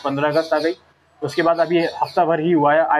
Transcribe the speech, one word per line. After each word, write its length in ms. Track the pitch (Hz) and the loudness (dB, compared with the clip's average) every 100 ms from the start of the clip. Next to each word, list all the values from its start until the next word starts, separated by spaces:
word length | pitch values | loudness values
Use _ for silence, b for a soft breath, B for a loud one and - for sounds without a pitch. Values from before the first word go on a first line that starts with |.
पन्द्रह 260 | 143 139 147 | -4 -2 0
अगस्त 240 | 160 160 | 0 0
आ 60 | 151 | 0
गई, 140 | 156 - _ _ _ - | -2 -6 _ _ _ -10
उसके 200 | 139 156 | -6 -2
बाद 180 | 165 165 | 0 2
अभी 200 | 160 170 | 0 0
हफ्ता 460 | 165 - 143 - 160 | 0 -4 -4 0 0
भर 140 | 165 | 0
ही 120 | 160 | 0
हुआ 220 | 170 147 | 2 4
है। 120 | 156 | 2
I 100 | 165 | 2